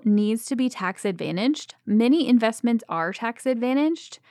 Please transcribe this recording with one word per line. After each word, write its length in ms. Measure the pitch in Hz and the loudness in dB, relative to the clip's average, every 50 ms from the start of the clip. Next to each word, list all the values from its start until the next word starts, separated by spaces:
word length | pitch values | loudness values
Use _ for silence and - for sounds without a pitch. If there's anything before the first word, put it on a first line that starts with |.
| - | 2
needs 400 | 214 208 208 208 208 220 226 - | 2 2 2 2 2 0 -2 -4
to 100 | - 269 | -6 -2
be 140 | 233 254 254 | -2 -2 -2
tax 340 | - - 190 180 185 - - | -2 -4 -6 -6 -6 -4 -4
advantaged. 720 | 202 185 170 180 156 160 180 214 269 302 - - - - _ - | -4 -4 -4 -4 -4 -4 -2 0 0 -2 -2 -4 -16 -20 _ -4
Many 420 | - 202 214 226 247 285 339 294 - | 0 2 2 4 4 4 2 4 4
investments 560 | 247 233 226 220 226 - - 233 233 226 - - | 4 4 4 2 -2 0 -2 0 0 0 -2 -4
are 240 | 170 165 160 175 | -4 -4 -4 -4
tax 340 | 196 - 226 226 233 - - | -4 -6 -6 -8 -8 -4 -2
advantaged, 760 | 262 262 233 240 254 262 277 294 311 339 320 - - - - _ _ | -2 -2 -2 0 0 0 2 2 0 0 -2 -8 -16 -20 -20 _ _